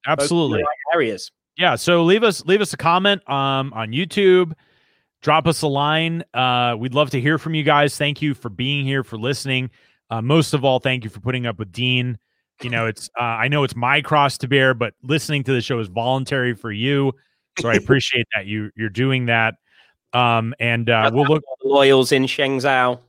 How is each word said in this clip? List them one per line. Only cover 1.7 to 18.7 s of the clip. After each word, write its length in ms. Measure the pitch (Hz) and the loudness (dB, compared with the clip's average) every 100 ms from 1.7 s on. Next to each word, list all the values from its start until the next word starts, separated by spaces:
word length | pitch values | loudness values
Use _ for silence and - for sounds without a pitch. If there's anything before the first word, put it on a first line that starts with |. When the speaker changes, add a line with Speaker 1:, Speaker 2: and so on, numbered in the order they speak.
Speaker 2:
So 280 | 120 - 175 | 2 2 4
leave 200 | 165 208 | 4 4
us, 200 | 226 170 | 2 0
leave 140 | - 202 | 0 0
us 120 | 202 | 0
a 40 | - | -2
comment, 500 | 160 175 202 202 - | 0 2 2 0 -2
um, 420 | 139 139 135 135 | -2 0 -2 -4
on 180 | 110 110 | -8 -6
YouTube. 640 | 127 185 208 190 185 175 160 _ _ _ _ _ _ | -4 -2 2 4 4 2 -6 _ _ _ _ _ _
Drop 260 | 147 156 156 | 2 2 2
us 140 | - | 0
a 60 | 151 | 0
line. 560 | 139 147 156 165 170 - | 0 0 0 0 -4 -6
Uh, 420 | 120 127 123 120 113 | -2 0 0 0 -2
we'd 160 | 127 | -2
love 160 | 131 143 | 0 0
to 100 | 131 | 0
hear 160 | 135 156 | 0 -2
from 160 | 160 | -2
you 100 | 156 | -2
guys. 340 | 147 147 147 - | 2 4 4 0
Thank 240 | 147 143 | -4 -2
you 120 | 151 | -4
for 160 | 135 120 | -4 -8
being 360 | 92 127 143 | -6 -4 -2
here, 180 | 135 135 | -2 -4
for 120 | 117 110 | -4 -6
listening. 520 | 120 143 139 131 127 _ _ _ _ | -4 -4 -2 -2 -2 _ _ _ _
Uh, 120 | 117 | -6
most 320 | 117 160 147 | 2 2 2
of 120 | 147 | 0
all, 140 | 135 127 | 2 2
thank 240 | 135 127 | 0 -4
you 40 | 110 | -6
for 120 | 104 | -8
putting 240 | 113 127 | -6 -4
up 140 | 120 98 | -4 -6
with 120 | 101 | -10
Dean. 460 | 87 127 127 123 117 _ _ _ _ | -4 0 0 -2 -6 _ _ _ _
You 80 | 120 | -6
know, 180 | 117 113 | -2 -4
it's, 220 | 110 - - | -6 -12 -6
uh, 60 | |
I 240 | 120 113 123 | -4 -2 0
know 160 | 147 | 0
it's 120 | 135 | -2
my 260 | 120 120 143 | -2 0 0
cross 360 | 143 151 139 - | 2 2 2 -2
to 80 | 127 | 0
bear, 240 | 139 131 | 2 2
but 220 | 120 117 _ | 2 -4 _
listening 420 | 127 151 - 147 | -4 -4 -2 -4
to 80 | 131 | -2
the 80 | 127 | -2
show 180 | - 120 | -2 -6
is 80 | 104 | -4
voluntary 680 | 98 120 131 131 139 123 | -4 -2 -2 -2 -2 -2
for 160 | 110 113 | -4 -8
you. 400 | 104 127 139 135 127 _ _ _ - | -4 -2 0 0 -4 _ _ _ -6
So 100 | 117 | 0
I 40 | |
Speaker 1:
<laughs> 20 | |
Speaker 2:
appreciate 520 | 113 - 135 - 127 113 | 0 2 0 2 -4 -4
that 120 | 110 95 | -6 -6
you, 220 | 107 107 | -8 -8